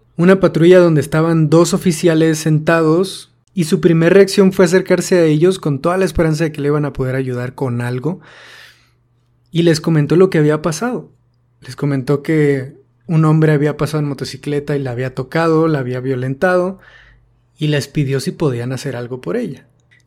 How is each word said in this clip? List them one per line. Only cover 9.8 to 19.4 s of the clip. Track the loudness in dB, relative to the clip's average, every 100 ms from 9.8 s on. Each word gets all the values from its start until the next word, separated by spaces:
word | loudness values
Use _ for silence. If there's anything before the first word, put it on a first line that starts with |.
comentó | 0 0 2 2
lo | 2
que | 2
había | 0 0
pasado. | -2 -4 -6 -8 -12 _ _ _ _ _
Les | -20 -8
comentó | -4 -4 -2 -2
que | 0 0 2 0 -4 -14 _ _ -2
un | 2 4
hombre | 4 4
había | 2 0 -2
pasado | -4 -4
en | -4
motocicleta | -6 -10 -10 -6 -6 -4
y | -4
la | -4
había | -6 -6
tocado, | -8 -6 -2 2 2 2
la | 0
había | -2 -6
violentado | -4 -4 -4 -2 0 0 -2 -6 -18 -20 -20 _ _ _ _ -6
y | -2
les | -2 -2
pidió | -4 -2 -4
si | -6
podían | -4 -4 -4 -6
hacer | -8 -8 -10
algo | -10 -10
por | -8
ella. | -6